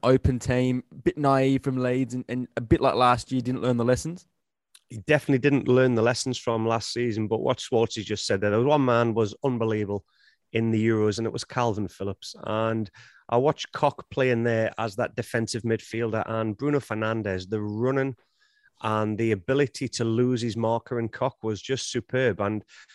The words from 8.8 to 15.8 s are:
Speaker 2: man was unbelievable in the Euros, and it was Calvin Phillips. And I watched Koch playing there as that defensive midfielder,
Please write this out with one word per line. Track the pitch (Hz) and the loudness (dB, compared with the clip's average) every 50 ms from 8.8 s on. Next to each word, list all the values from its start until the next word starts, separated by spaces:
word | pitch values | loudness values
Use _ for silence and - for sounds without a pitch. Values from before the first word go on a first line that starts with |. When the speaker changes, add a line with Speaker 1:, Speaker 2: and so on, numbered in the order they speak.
| 135 | 4
Speaker 2:
man | 127 120 117 117 117 110 | 4 4 4 2 2 2
was | 110 113 104 104 - - | 0 0 -2 -2 -4 -4
unbelievable | 139 127 117 113 110 110 107 107 98 101 101 - _ _ _ _ _ _ _ _ _ - | -2 -2 0 0 0 0 -2 -2 -4 -4 -6 -8 _ _ _ _ _ _ _ _ _ -4
in | 113 113 113 | -2 0 0
the | 110 110 110 113 | 2 2 2 2
Euros, | 113 107 107 107 104 113 | 2 2 2 0 0 -2
and | 113 113 | -4 -6
it | - | -6
was | 120 - | -8 -10
Calvin | - - 127 120 120 104 107 104 90 | -6 -2 -2 0 0 0 -2 -4 -6
Phillips. | - - 101 98 95 - - - - - - | -8 -8 -8 -8 -8 -10 -12 -16 -16 -12 -8
And | - 107 110 113 113 113 113 110 - - - - - - - _ - | -4 -2 -2 0 0 -2 -2 -4 -6 -10 -16 -20 -20 -20 -20 _ -2
I | 120 120 | 0 2
watched | 131 151 156 - - - - | 2 2 0 -2 -6 -12 -4
Koch | - - 143 - - - _ | -2 0 0 0 -2 -8 _
playing | - - 135 127 123 117 117 | -2 0 2 2 2 2 2
there | 120 113 113 113 - - - | 2 2 0 0 -2 -2 -4
as | 113 113 - | -6 -6 -4
that | 110 120 - - | -4 -4 -4 -4
defensive | - 117 - - 117 113 110 - 117 - | -6 -8 -4 -4 -4 -2 -2 -4 -6 -2
midfielder, | 117 113 110 | -2 -2 -2